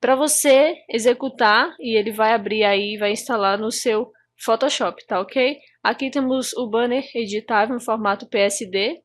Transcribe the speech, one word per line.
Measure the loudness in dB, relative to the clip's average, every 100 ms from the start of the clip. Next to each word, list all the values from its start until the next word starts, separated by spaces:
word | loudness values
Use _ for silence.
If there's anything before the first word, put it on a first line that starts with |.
pra | 0 2
você | 2 2 4 6 4 0 -6
executar | -2 0 0 -2 0 4 4 2 -4
e | -2 0
ele | 0
vai | 0 2
abrir | 2 0 0
aí, | 2 2 -2 -2
vai | -2
instalar | -2 -4 0 0 0
no | -2
seu | -4 0 0 -2 _ _ _
Photoshop, | -2 0 0 0 -4 -4 -6
tá | -4
ok? | -2 0 0 -2 _ _
Aqui | -4 -2 -4
temos | -2 -2 -2 -4
o | -6 -2
banner | 0 0 -2 -4
editável | -6 -6 -6 -2 0 0 -2
em |
formato | -4 -2 -2 -4 -2
P | 0
S | 0 0 -4
D | -2 -2 -4